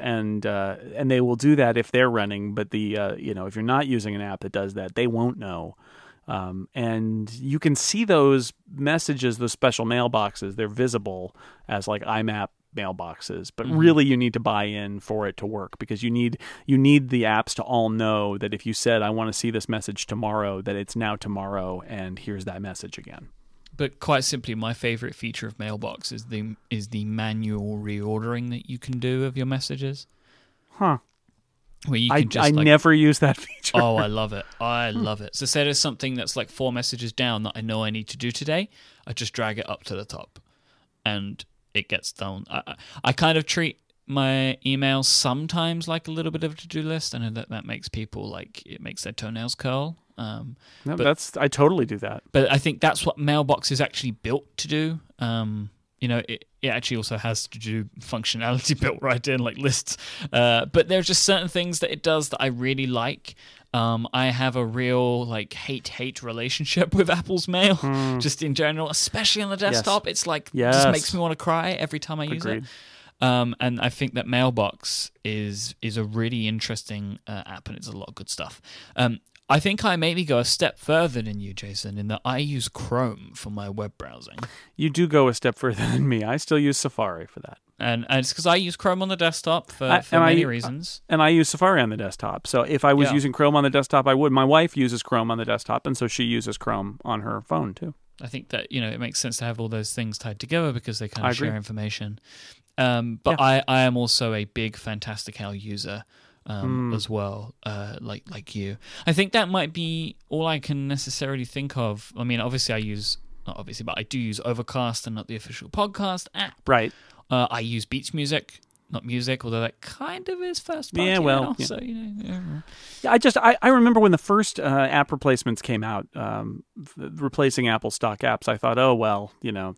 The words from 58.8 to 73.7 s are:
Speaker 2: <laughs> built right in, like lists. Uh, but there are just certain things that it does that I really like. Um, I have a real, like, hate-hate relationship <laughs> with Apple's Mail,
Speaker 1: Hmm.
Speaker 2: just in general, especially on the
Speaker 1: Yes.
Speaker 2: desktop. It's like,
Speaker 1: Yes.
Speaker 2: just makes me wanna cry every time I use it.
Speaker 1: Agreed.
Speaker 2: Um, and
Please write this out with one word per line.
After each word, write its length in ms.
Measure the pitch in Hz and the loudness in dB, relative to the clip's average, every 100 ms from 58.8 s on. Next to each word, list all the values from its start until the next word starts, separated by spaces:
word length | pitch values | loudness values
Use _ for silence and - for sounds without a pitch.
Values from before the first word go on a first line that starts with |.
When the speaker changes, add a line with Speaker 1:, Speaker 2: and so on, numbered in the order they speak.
Speaker 2:
<laughs> 0 | |
built 180 | 143 - | 0 0
right 240 | 135 123 139 | 0 0 0
in, 120 | 127 | 0
like 180 | 120 117 | 0 0
lists. 400 | 139 - - - - - 151 | 0 0 -4 -10 -12 -12 0
Uh, 320 | 120 120 117 - | 4 6 4 4
but 220 | - 165 | 2 4
there 120 | 190 | 2
are 20 | |
just 220 | 180 185 | 2 2
certain 240 | - 190 175 | 4 2 0
things 320 | 180 175 160 | -2 -2 -2
that 100 | - | -4
it 100 | 151 | -2
does 280 | 165 156 143 | 2 2 0
that 100 | - | -2
I 60 | 135 | -2
really 400 | 120 131 135 131 | 0 -2 0 0
like. 480 | 123 120 - - - - - _ | 0 -2 -6 -14 -20 -20 -20 _
Um, 340 | 120 113 113 117 | 0 2 0 0
I 120 | 127 131 | 0 2
have 280 | 120 131 127 | 2 0 0
a 80 | |
real, 640 | 113 120 123 123 123 120 120 | -2 -2 2 2 4 2 -2
like, 260 | 110 - | -4 -6
hate-hate 680 | - - 131 - - 127 - | -10 -8 -8 -8 -8 -8 -8
relationship 720 | 120 117 127 - 143 175 180 | -10 -6 -4 -4 0 2 4
<laughs> 0 | |
with 160 | 185 175 | 6 6
Apple's 380 | 175 - 185 180 | 4 0 -2 0
Mail, 260 | 180 196 175 | 4 4 4
Speaker 1:
Hmm. 420 | 139 135 135 127 | 2 2 2 0
Speaker 2:
just 220 | 143 - | 0 0
in 120 | 156 | 0
general, 340 | 139 151 156 156 | 2 0 0 -2
especially 540 | 147 - 214 208 208 | 0 -2 0 0 0
on 80 | 202 | -2
the 60 | 196 | -2
Speaker 1:
Yes. 160 | 202 | 0
Speaker 2:
desktop. 320 | 117 196 208 - | 2 2 2 0
It's 200 | - 170 | -4 -2
like, 220 | 151 - | -2 -2
Speaker 1:
Yes. 240 | 131 120 135 | 0 4 6
Speaker 2:
just 120 | 139 | 6
makes 200 | 156 - | 4 0
me 80 | 180 | -2
wanna 160 | 170 156 | -2 -2
cry 360 | 170 165 175 | 0 0 0
every 260 | - 156 151 | -4 -4 -6
time 220 | - 156 | -6 -6
I 40 | |
use 220 | 151 160 135 | -4 -4 -4
it. 40 | 110 | -6
Speaker 1:
Agreed. 60 | 131 - - - - - | -8 -16 -20 -20 -16 0
Speaker 2:
Um, 340 | 127 123 120 117 | 4 4 2 0
and 200 | 123 | -2